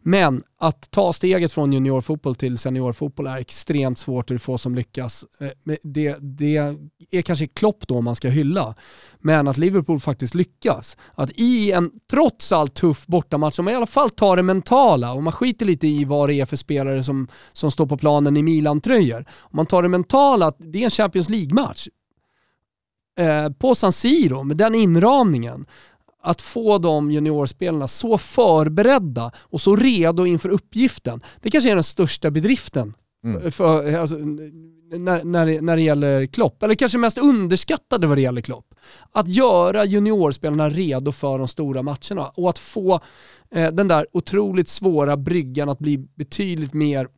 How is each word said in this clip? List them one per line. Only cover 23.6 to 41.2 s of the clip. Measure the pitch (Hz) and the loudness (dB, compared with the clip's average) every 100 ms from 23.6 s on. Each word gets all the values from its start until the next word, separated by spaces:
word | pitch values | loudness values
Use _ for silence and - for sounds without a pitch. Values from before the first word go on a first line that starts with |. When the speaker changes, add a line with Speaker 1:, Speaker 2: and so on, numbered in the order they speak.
| 262 247 | 0 2
Speaker 1:
San | 196 | 2
Siro, | 180 233 320 185 131 | 0 2 4 2 0
med | 139 156 | -4 0
den | 220 226 | 2 4
inramningen, | 202 165 208 269 220 135 117 127 139 - _ _ _ _ | 4 4 4 4 4 0 -4 -12 -18 -20 _ _ _ _
att | 170 170 | -4 -4
få | - 233 220 202 | -4 -2 0 2
de | 170 151 147 | 2 0 0
juniorspelarna | 151 151 147 135 - 180 156 135 | 0 0 0 -4 -4 -4 -4 -4
så | - 233 214 | -4 0 -2
förberedda | - - 220 160 156 156 226 269 175 117 117 - | 0 2 4 4 4 4 4 4 0 -6 -8 -12
och | _ 160 | _ 0
så | - 202 | 4 4
redo | 262 220 165 170 180 | 4 4 2 2 0
inför | 165 190 | 0 0
uppgiften, | 196 _ 220 254 - 123 117 - - | -4 _ 0 0 0 -10 -10 -18 -10
det | 226 | 0
kanske | 311 247 | 2 4
är | 196 | 2
den | |
största | 156 - 175 - 160 | 0 0 -2 0 -2
bedriften | 151 190 262 - 139 107 - _ _ | 0 0 -2 -2 -6 -6 -10 _ _
Speaker 2:
Mm. | - 104 | -6 -4
Speaker 1:
för, | 170 | -6
för, | - 175 156 147 160 | 0 2 2 0 -2
alltså, | 160 151 | -2 -4
n-, | 151 151 156 160 160 160 165 | -8 -8 -14 -20 -20 _ _
när, | 165 180 175 | -6 -2 -2
när, | 165 175 160 | 0 0 2
det, | 156 | 0
när | 165 165 | 0 2
det | |
gäller | 160 147 143 139 135 | 2 2 2 0 -2
Klopp. | - 190 _ | 0 -2 _
Eller | 214 214 | 0 2
kanske | 247 240 | 0 2
mest | 233 - | 0 2
underskattade | 285 240 180 185 - 330 _ 240 165 | 2 4 0 -2 -2 -6 _ 0 2
vad | 139 | 2
det | |
gäller | 131 123 | 0 -2
Klopp. | 117 117 _ _ - - _ | -8 -14 _ _ -20 -20 _
Att | 208 175 | -4 0
göra | 190 254 180 175 202 208 | 2 4 4 2 2 2
juniorspelarna | 202 208 214 156 135 156 147 151 | 2 2 2 0 0 -2 0 0
redo | 156 180 131 143 | 0 -2 -2 -4
för | 139 | -4